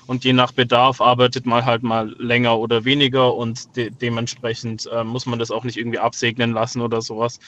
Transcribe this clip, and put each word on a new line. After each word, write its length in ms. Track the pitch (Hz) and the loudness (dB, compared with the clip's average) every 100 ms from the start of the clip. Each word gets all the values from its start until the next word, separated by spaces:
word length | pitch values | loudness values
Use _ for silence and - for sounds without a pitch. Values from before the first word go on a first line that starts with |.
| - | -8
und 160 | 127 | -2
je 80 | 127 | 2
nach 180 | 127 123 | 4 4
Bedarf 500 | - 123 120 127 135 | 2 2 4 4 4
arbeitet 460 | 117 123 123 127 127 | 4 4 2 2 0
man 180 | 117 | 0
halt 200 | 117 117 | 2 0
mal 280 | 117 113 110 - | 0 -2 -2 -6
länger 400 | 120 120 120 113 | -2 2 2 2
oder 260 | 110 117 | 2 0
weniger 520 | 113 143 139 131 127 117 | 2 2 2 4 2 2
und 400 | 117 117 - - | -4 -6 -8 -6
de-, 140 | 113 | -6
dementsprechend, 1000 | 113 123 117 117 - 120 113 117 110 - | -4 -4 -4 -6 -6 -6 -6 -6 -8 -6
äh, 120 | 117 | -6
muss 220 | 113 123 127 | -4 -6 -4
man 120 | 120 | -4
das 140 | 113 | -4
auch 100 | 110 | -4
nicht 140 | 123 107 | -6 -6
irgendwie 240 | 117 113 | -4 -2
absegnen 520 | 113 - 120 113 117 | -2 0 -2 0 0
lassen 280 | 113 117 123 | 0 -2 -2
oder 220 | 117 113 | -2 -2
sowas. 360 | 113 107 117 - | -4 -4 -4 -6